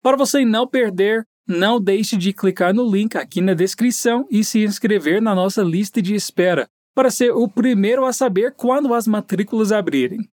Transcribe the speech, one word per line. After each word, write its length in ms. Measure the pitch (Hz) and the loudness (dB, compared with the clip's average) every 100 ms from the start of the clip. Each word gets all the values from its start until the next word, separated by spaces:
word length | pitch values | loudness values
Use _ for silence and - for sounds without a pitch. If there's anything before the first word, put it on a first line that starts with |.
Para 160 | 254 262 | 2 2
você 280 | 277 285 | 2 2
não 200 | 254 220 | 2 0
perder, 600 | 254 262 226 180 196 220 220 _ | 0 0 -2 0 0 0 -4 _
não 360 | - 175 190 240 | -6 0 0 0
deixe 360 | 196 196 214 202 | 0 0 0 -2
de 160 | 180 | -2
clicar 400 | 196 196 185 180 | 0 -2 0 0
no 160 | 208 247 | 2 0
link 280 | 196 214 185 | 0 -2 -4
aqui 240 | 135 - | -6 -2
na 120 | 185 | 0
descrição 760 | 175 190 - 240 240 240 240 269 | 0 -2 0 -2 0 0 -2 0
e 140 | 208 | -2
se 180 | 214 220 | 0 0
inscrever 580 | 214 202 226 202 147 185 | 0 -2 0 0 2 0
na 140 | 226 | 2
nossa 300 | 190 185 196 | 0 0 0
lista 360 | 185 165 208 - | 0 0 -2 -2
de 140 | 180 | -2
espera, 540 | 208 - - 180 170 120 _ _ | -2 -4 0 2 2 -2 _ _
para 160 | - 262 | 0 0
ser 220 | - 247 | 2 0
o 160 | 220 233 | 2 -2
primeiro 580 | - 247 226 196 254 262 | 0 0 2 2 0 0
a 60 | |
saber 420 | 240 262 185 233 269 | 0 -2 0 -2 -2
quando 380 | 233 262 285 | -2 0 0
as 140 | 233 220 | 0 0
matrículas 640 | 208 - 180 208 226 214 | -2 -2 -4 -2 -2 0
abrirem. 480 | 214 170 143 123 - 214 | 0 0 0 -2 -4 -12